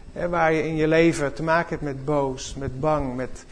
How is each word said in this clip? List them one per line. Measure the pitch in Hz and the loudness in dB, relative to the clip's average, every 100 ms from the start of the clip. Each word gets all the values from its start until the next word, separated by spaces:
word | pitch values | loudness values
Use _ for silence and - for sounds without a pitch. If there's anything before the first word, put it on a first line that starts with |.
| - | -16
Hè, | 139 175 | -6 -4
waar | 175 160 | 2 4
je | 160 | 2
in | 151 160 | 0 0
je | 156 | 4
leven | 160 165 139 143 | 6 6 4 -2
te | - | -2
maken | 160 165 165 | 0 0 0
hebt | 160 | -4
met | 147 135 135 | -6 -6 -2
boos, | 147 139 131 - - | 0 0 -4 -8 -8
met | 135 131 | -8 -2
bang, | 156 151 139 123 | 0 0 -2 -4
met, | 127 - - | -8 -10 -12